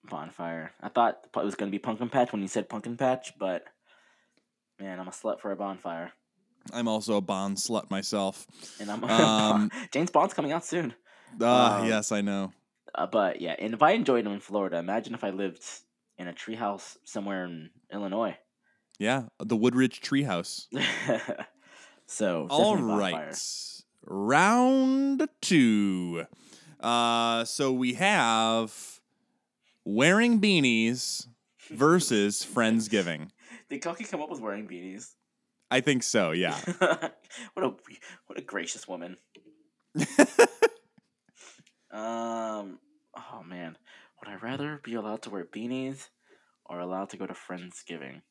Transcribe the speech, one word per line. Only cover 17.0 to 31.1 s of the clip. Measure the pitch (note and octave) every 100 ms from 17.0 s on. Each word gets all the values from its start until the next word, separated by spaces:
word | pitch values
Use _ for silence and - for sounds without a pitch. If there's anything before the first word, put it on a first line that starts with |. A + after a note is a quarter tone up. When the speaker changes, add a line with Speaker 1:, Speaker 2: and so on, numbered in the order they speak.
Speaker 1:
somewhere | - A2 G2 F#2+ F2+
in | E2+ D#2 _ _
Illinois. | G#2 G2+ G2+ A2 - _ _ _ _ _ _
Speaker 2:
Yeah, | G#2 C3+ A2+ _
the | A2 A#2
Woodridge | A#2+ B2 B2+ -
Treehouse. | - C#3 C#3+ F2 F#2 - -
Speaker 1:
<laughs> | - - - - A2+ - - - _ _ - - _ _
So, | - G#2 E2+ -
Speaker 2:
All | C#3+ G3+ G3
Speaker 1:
definitely | A#2 G#2+
Speaker 2:
right. | F#2+
Speaker 1:
bonfire. | D#2+ D2 D#2+ - - - - _ _ -
Speaker 2:
Round | G2 G#2 C#3+ F#3+ A#3+ B3+ C4+ C4 C4+ C#4 C4+ D4+ _
two. | - E3+ A#2+ G#2+ G2+ F#2 F2 E2 E2 - - - - -
Uh, | - A#2+ A#2 A#2 A#2 A#2 A#2
so | - C#3
we | B2+ B2+
have | A#2 F#3+ G3+ A#2 A2+ A2+ A2+ A2 - - - _ _ _ _ _ _ _ _ -
wearing | G#2 D3 G3+ A#3+ A3+
beanies | G#3 F#3 C3+ A2+ A2+ B2 -